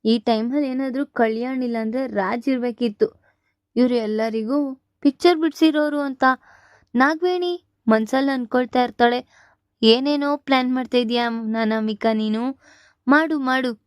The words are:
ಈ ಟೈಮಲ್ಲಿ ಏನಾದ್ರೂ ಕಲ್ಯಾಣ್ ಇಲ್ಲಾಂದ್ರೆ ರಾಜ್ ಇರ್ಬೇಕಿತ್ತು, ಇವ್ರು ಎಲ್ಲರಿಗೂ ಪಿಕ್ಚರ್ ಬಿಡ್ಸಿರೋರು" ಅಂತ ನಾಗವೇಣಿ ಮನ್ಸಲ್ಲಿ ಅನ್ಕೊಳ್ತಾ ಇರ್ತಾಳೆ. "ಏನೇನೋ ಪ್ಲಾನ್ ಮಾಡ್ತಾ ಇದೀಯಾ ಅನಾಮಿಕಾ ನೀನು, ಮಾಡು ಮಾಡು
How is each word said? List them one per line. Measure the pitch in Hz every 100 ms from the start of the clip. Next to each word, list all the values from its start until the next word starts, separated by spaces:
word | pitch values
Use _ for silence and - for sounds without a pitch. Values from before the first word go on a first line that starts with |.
ಈ | 220 233
ಟೈಮಲ್ಲಿ | 240 226 233 285 277
ಏನಾದ್ರೂ | 254 269 254 285
ಕಲ್ಯಾಣ್ | - 226 220 247 262
ಇಲ್ಲಾಂದ್ರೆ | 247 226 220 247 262
ರಾಜ್ | 208 190 240 277
ಇರ್ಬೇಕಿತ್ತು, | 254 247 220 240 208 214 _ _ _ _ _ _
ಇವ್ರು | - 247
ಎಲ್ಲರಿಗೂ | 247 214 214 226 220 220 285 277 262 _ _
ಪಿಕ್ಚರ್ | 285 - 349 330
ಬಿಡ್ಸಿರೋರು" | 320 - 320 302 302 294
ಅಂತ | 285 262 262 254 _ _ _ _ _
ನಾಗವೇಣಿ | 240 277 320 359 359 349 349 _ _ -
ಮನ್ಸಲ್ಲಿ | 220 220 269 277
ಅನ್ಕೊಳ್ತಾ | 262 233 254 247 254
ಇರ್ತಾಳೆ. | 247 - 240 247 - _ _ _ _ _
"ಏನೇನೋ | 220 233 277 294 285 294
ಪ್ಲಾನ್ | - 262 254
ಮಾಡ್ತಾ | 254 240 247
ಇದೀಯಾ | 233 240 240 226 220 226
ಅನಾಮಿಕಾ | 220 220 220 208 226
ನೀನು, | 220 220 214 254 269 _ _ _ _ -
ಮಾಡು | 294 320 302
ಮಾಡು | 254 262 254 220